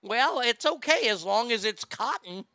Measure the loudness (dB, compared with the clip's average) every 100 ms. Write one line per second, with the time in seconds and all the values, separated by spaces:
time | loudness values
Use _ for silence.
0 | -4 0 2 2 0 0 0 -2 2 2
1 | 4 0 0 0 2 0 -2 -6 -10 -6
2 | -4 -4 -6 -12 -14